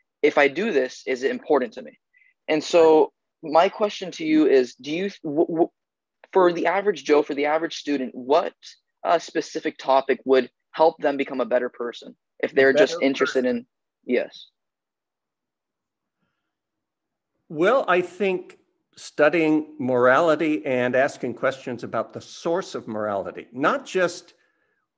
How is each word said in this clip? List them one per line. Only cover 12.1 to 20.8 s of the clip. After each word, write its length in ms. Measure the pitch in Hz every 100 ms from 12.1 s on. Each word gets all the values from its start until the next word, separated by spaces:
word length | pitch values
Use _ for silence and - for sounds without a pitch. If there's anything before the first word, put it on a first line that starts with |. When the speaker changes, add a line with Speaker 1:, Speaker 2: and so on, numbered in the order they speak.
| - _ _
Speaker 1:
if 120 | -
they're 200 | - 135
just 220 | 139 151
Speaker 2:
Better 120 | 165 135
Speaker 1:
interested 380 | 135 135 131
Speaker 2:
person. 140 | 123 120
Speaker 1:
in, 80 | - _ _ _
yes. 440 | - 117 - - - _ _ _ _ _ _ _ _ _ _ _ _ _ _ _ _ _ _ _ _ _ _ _ _ _ _ _ _ _ -
Speaker 2:
Well, 360 | 156 185 262 202
I 140 | 180
think 580 | 180 - 202 180 - - _ _ _ -
studying 800 | - - 151 170 156 156 151 -
morality 880 | 127 123 123 131 170 151 160 151
and 320 | 151 127